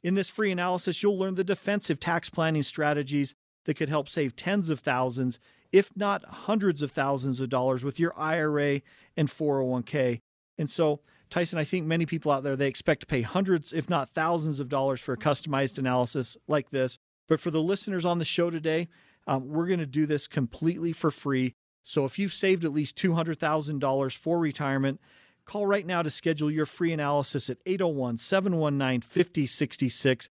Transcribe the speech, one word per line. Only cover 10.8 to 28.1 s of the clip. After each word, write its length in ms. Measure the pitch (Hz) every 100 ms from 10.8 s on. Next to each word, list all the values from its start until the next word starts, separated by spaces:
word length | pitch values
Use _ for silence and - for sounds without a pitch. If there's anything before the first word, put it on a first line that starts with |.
| 156 147 _ _ _
Tyson, 260 | - 170 175
I 60 |
think 240 | 147 185 156
many 180 | 165 160
people 260 | 165 156
out 120 | 139
there, 120 | 139 135
they 120 | 139
expect 340 | - - 151
to 60 | -
pay 160 | 139
hundreds, 500 | 113 185 190 175 151
if 160 | 160 151
not 240 | 170 131
thousands 460 | - 160 170 156 139
of 100 | 131
dollars 320 | 139 139 131
for 120 | -
a 40 | 120
customized 600 | 151 147 - 139 135 -
analysis 580 | 131 127 123 139 127 - -
like 220 | 147 131
this. 300 | 139 131 - _ _ _
But 120 | 156
for 100 | 175
the 140 | 160
listeners 420 | 160 196 - 185 170
on 140 | 175
the 60 | 156
show 260 | - 170
today, 360 | 165 160 160 170 _ _ _ -
um, 240 | 135 131
we're 160 | 151 170
gonna 220 | 190 151
do 180 | 135 151
this 220 | 147 -
completely 680 | - 127 - 160 170 165
for 160 | 160 160
free. 460 | - 139 131 127 - _ _
So 220 | - - 135
if 140 | -
you've 120 | 196
saved 320 | - 190 185
at 80 | 165
least 240 | 147 147 -
two 200 | 190 165
hundred 240 | 160 156
thousand 400 | 156 156 147 147
dollars 340 | 135 135 135
for 240 | - - 170
retirement, 640 | 160 139 143 135 135 139 _ _ _ _ -
call 200 | 208 202
right 200 | 202 175
now 180 | 175
to 80 | 156
schedule 400 | - 170 156 151
your 160 | 156 151
free 260 | - 170
analysis 560 | 160 143 147 135 143 -
at 80 | 123 -
eight 160 | 190
oh 60 | 180
one, 320 | 147 127